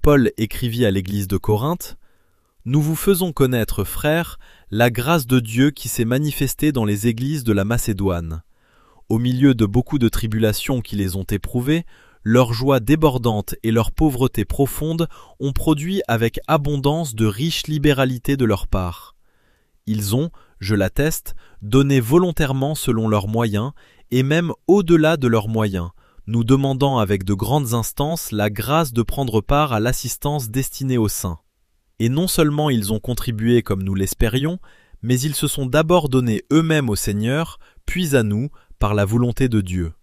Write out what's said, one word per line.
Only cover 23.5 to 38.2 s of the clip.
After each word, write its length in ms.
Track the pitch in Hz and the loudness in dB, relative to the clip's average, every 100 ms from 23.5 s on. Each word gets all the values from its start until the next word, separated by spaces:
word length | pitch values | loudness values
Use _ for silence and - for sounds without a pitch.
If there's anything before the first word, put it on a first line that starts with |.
| 101 123 - _ _ - | -2 -4 -8 _ _ -2
et 140 | 127 | 0
même 300 | 135 160 170 - - | 2 0 0 -6 4
au-delà 500 | 202 170 170 151 165 | 4 6 4 4 2
de 100 | 127 | 2
leurs 220 | 113 107 | 2 0
moyens, 400 | 110 107 95 85 - _ - - | -2 0 -2 -6 -14 _ -18 -4
nous 180 | 117 117 | -2 4
demandant 520 | 135 139 135 139 127 | 4 4 2 2 2
avec 280 | 98 101 92 | 2 0 0
de 80 | |
grandes 400 | 98 104 147 123 | -2 0 0 0
instances 580 | 117 110 - 143 170 - | -2 -4 -4 -4 -2 -6
la 180 | 104 104 | -2 -2
grâce 440 | 104 107 156 151 | -2 -2 0 0
de 80 | 117 | -2
prendre 400 | 113 - 135 107 | -2 -2 0 0
part 320 | - 143 151 | 2 0 2
à 80 | 110 | 0
l'assistance 680 | 117 127 120 - 143 147 113 | -2 -2 -6 -6 -4 -4 -4
destinée 480 | 123 - - 135 123 | -4 -4 -6 -2 2
aux 120 | 107 | 2
saints. 300 | - 95 85 _ _ _ _ _ _ | 0 -6 -8 _ _ _ _ _ _
Et 80 | 117 | 0
non 200 | 139 180 | 2 0
seulement 420 | - 156 147 151 | 2 2 2 2
ils 240 | 123 101 | 0 0
ont 60 | 110 | -4
contribué 640 | - 120 - 107 113 120 | -4 -4 -4 -2 2 2
comme 220 | - 98 | 2 -4
nous 100 | 95 | -2
l'espérions, 640 | 98 95 - 113 127 147 180 - - _ - | -2 -2 0 0 0 -2 -6 -14 -20 _ -10
mais 180 | 113 127 | -2 0
ils 160 | 147 143 | 0 -2
se 120 | 151 | -4
sont 180 | - 131 | -4 0
d'abord 420 | 147 160 180 147 | 0 4 2 4
donnés 360 | 131 120 107 - | 0 2 -2 2
eux-mêmes 380 | 151 165 156 135 | 2 4 0 0
au 60 | 101 | -2
Seigneur, 640 | - 104 110 143 165 - - - - | -2 -2 -2 -2 -4 -10 -20 -12 -8
puis 300 | 180 170 | -4 2
à 80 | 139 | 2